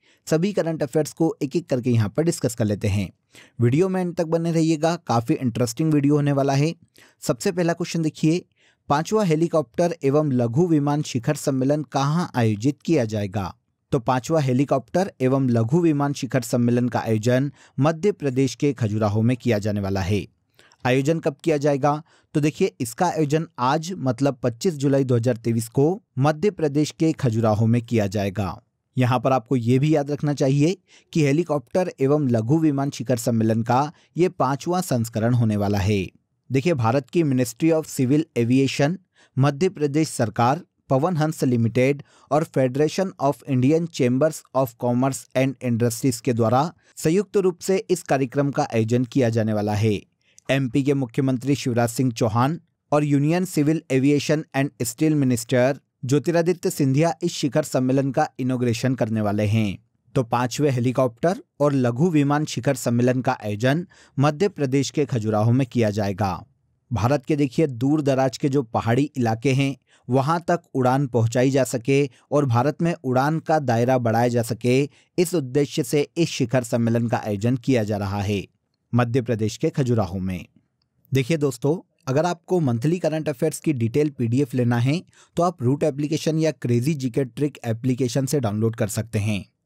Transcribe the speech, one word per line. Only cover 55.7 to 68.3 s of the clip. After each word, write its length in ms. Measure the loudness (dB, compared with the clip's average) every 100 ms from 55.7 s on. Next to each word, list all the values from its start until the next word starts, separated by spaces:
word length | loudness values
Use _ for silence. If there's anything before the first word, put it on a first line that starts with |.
| 0 _ _ 0
ज्योतिरादित्य 640 | 0 2 0 0 0 -2
सिंधिया 440 | 0 2 2 0 0
इस 80 | -6
शिखर 320 | -4 -2 -2
सम्मेलन 480 | -2 0 0 0 0
का 160 | 0 -2 -4
इनॉग्रेशन 560 | -4 0 0 0 0 -2
करने 260 | -2 -2
वाले 240 | -2 0 0
हैं। 320 | 0 0 -4 _ _ _ -4
तो 80 | -2
पांचवें 440 | -2 -2 -2 0
हेलीकॉप्टर 720 | 0 0 0 -2 0 -2 -2 -6 -2
और 140 | 0
लघु 360 | 2 0 2 2
विमान 360 | 2 2 0 -2
शिखर 300 | -2 -2 -2
सम्मेलन 440 | 0 2 2 0
का 160 | -2 -4
आयोजन 440 | -4 -2 0 0 -4 -16 -8 0
मध्य 320 | 0 2 -2
प्रदेश 400 | -2 -2 0 0
के 140 | -2 -2
खजुराहो 460 | -2 0 2 2
में 160 | 2 0
किया 220 | 0 0
जाएगा। 420 | 0 -2 -2 -2 -4 -10 _ _ _ -6
भारत 340 | -2 0 0 0
के 100 | 0
देखिए 320 | 0 0 0
दूर 340 | 0 0 2
दराज 360 | 2 2 0